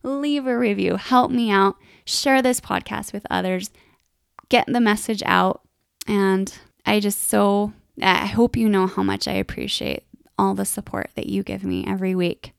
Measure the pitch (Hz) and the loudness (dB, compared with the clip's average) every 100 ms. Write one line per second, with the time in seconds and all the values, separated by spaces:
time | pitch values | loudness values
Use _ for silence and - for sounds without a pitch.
0 | - 277 294 285 262 240 240 202 185 190 | -4 -4 0 -2 0 0 0 2 0 -2
1 | - 254 254 254 226 196 196 - _ - | 2 4 4 2 2 4 4 2 _ -20
2 | - - 285 269 254 247 - - - 214 | -6 -2 2 4 4 0 -2 -4 -4 -10
3 | 208 208 - 185 185 185 202 _ _ _ | -8 -12 -4 -2 0 -2 -6 _ _ _
4 | _ _ _ - _ 240 - 240 226 208 | _ _ _ -20 _ 2 2 2 2 2
5 | - 208 - 185 185 - _ _ _ _ | -2 -4 0 2 2 -2 _ _ _ _
6 | - 208 196 190 190 - - _ - 208 | -2 2 2 2 -2 -8 -20 _ 0 0
7 | 202 202 - 214 202 202 208 - _ - | 0 -2 0 2 4 2 -2 -6 _ -2
8 | - 180 202 214 240 - 220 202 185 190 | 2 2 0 2 2 2 2 2 2 0
9 | 190 - - - - - - - 65 69 | -2 -2 -2 -4 -4 -6 -6 -4 -4 -6
10 | _ - _ - 196 196 196 - - - | _ -20 _ 0 0 0 -4 -6 -8 -8
11 | - - - 196 190 190 190 92 - 190 | -8 -8 -6 -4 -4 -6 -4 -4 -4 -4
12 | 190 185 175 - - | -2 0 -2 -4 -12